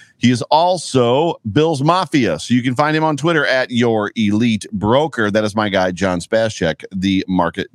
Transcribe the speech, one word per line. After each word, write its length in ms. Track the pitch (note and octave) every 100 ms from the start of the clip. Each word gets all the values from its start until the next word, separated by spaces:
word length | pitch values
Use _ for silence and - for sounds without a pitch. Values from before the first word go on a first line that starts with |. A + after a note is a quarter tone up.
| - _
He 120 | A#2
is 120 | A#2+
also 1000 | - D3+ F3 F3+ - C3 A#2+ C3 E3+ - G#2+
Bills 320 | G#2 D#3+ C#3
Mafia, 560 | D3+ F3+ F3 D3 G#2 D#2
so 160 | -
you 80 | B2
can 140 | B2+ B2
find 200 | D3+ D#3
him 60 |
on 140 | D#3 C#3+
Twitter 280 | D#3+ D#3+ A2
at 240 | C3 B2+
your 420 | A#2+ A#2+ A2 G#2
elite 520 | A2+ G#2 G#2 A#2+ G#2+ -
broker. 560 | G2+ G2+ C3 D#3 A#2+ G#2
That 140 | G#2+
is 120 | G#2+ G#2+
my 140 | G#2
guy, 200 | F#2+ F#2
John 280 | F2 F#2+ F2+
Spaschek, 640 | - A2+ A2+ - E2+ D#2 -
the 300 | F#2+ G2 F#2+ -
Market 420 | F#2 E2+ - -